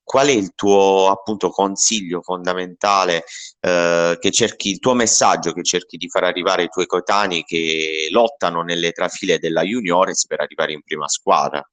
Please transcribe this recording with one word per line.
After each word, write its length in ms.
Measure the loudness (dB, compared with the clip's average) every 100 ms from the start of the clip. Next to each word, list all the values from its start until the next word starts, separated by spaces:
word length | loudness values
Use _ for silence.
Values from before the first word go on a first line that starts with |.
qual 260 | -2 2 4
è 40 |
il 200 | 2 0
tuo, 540 | -2 4 6 6 4 4
appunto, 400 | 2 -4 -4 -2
consiglio 720 | 0 -2 0 -2 -2 -4 -8
fondamentale, 1040 | -6 -4 -2 -4 -6 -4 0 2 2 0 -4 -16 -18 _
eh, 560 | 0 2 4 2 2 0
che 100 | 0
cerchi, 400 | 0 0 -2 -6
il 80 | -2
tuo 160 | 0
messaggio 580 | 2 2 2 2 2 -2
che 100 | -4
cerchi 340 | -2 -4 -6 -12
di 120 | -6
far 160 | -2
arrivare 380 | 0 0 0 0
ai 60 | -2
tuoi 180 | -2 -2
coetanei 560 | -2 2 2 2 -2
che 680 | -4 -4 -2 -2 -4 -4 0
lottano 520 | 2 0 0 -4 -2
nelle 300 | -4 -2 -2
trafile 460 | -2 -4 -4 -2 -2
della 240 | 0 -2
Juniores 640 | -2 -2 0 2 2 0 -4
per 140 | -6
arrivare 320 | -6 -4 -4
in 100 | -6
prima 260 | -10 -8 -6
squadra? 540 | -4 2 2 2 -4 -10